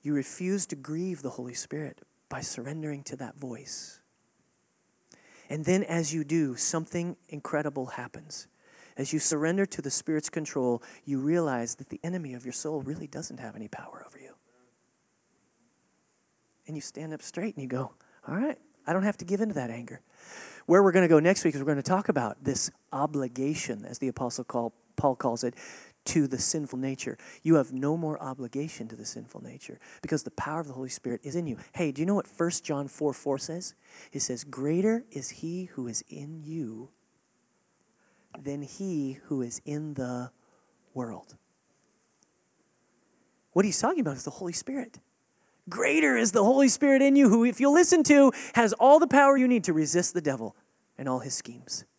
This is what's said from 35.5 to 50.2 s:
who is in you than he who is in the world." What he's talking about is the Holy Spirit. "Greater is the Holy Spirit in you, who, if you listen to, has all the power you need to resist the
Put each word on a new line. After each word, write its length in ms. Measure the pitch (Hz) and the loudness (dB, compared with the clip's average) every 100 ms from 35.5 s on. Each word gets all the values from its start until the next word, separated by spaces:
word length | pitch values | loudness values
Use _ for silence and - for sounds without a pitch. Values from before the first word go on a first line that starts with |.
| 175 185 | -8 -10
who 220 | - 120 | -8 -6
is 160 | 110 - | -8 -10
in 320 | - 143 160 | -14 -14 -14
you 480 | 147 160 123 110 131 _ _ _ _ _ _ _ _ _ _ _ _ _ _ - | -10 -8 -8 -10 -16 _ _ _ _ _ _ _ _ _ _ _ _ _ _ -12
than 180 | 135 143 | -8 -8
he 580 | 139 - 196 165 135 135 - | -10 -8 -4 -2 -4 -6 -6
who 160 | 139 | -4
is 200 | 120 - - | -4 -8 -8
in 300 | 147 151 147 | -8 -6 -6
the 360 | 123 123 123 _ _ _ _ _ _ | -6 -6 -8 _ _ _ _ _ _
world." 420 | 131 120 98 - - _ _ _ _ _ _ _ _ _ _ _ _ _ _ _ _ _ _ _ _ _ | -10 -8 -10 -16 -20 _ _ _ _ _ _ _ _ _ _ _ _ _ _ _ _ _ _ _ _ _
What 120 | 170 208 | 0 2
he's 140 | - | 2
talking 220 | 240 359 | 0 0
about 160 | 190 135 | -2 -4
is 60 | |
the 80 | - | -10
Holy 220 | - 185 | -8 -8
Spirit. 460 | 175 - 269 247 - _ _ _ _ _ _ - | -8 -6 -8 -8 -14 _ _ _ _ _ _ -12
"Greater 460 | 180 247 311 302 247 | -2 2 4 4 4
is 160 | 226 | 4
the 120 | 214 | 6
Holy 260 | 202 269 269 | 6 8 6
Spirit 320 | - 285 269 | 6 6 6
in 140 | 277 277 | 8 8
you, 140 | 269 | 8
who, 140 | 226 | 6
if 160 | 240 - | 4 4
you 100 | 277 | 6
listen 340 | 302 359 349 | 6 8 6
to, 280 | 277 285 277 - - | 8 10 8 6 -2
has 200 | - 226 | 2 2
all 260 | 208 254 302 | 6 8 10
the 80 | 294 | 8
power 280 | 269 277 277 | 6 8 6
you 120 | 254 | 6
need 160 | 240 175 | 4 2
to 80 | |
resist 400 | 160 151 170 175 | 0 2 2 0
the 80 | 180 | 0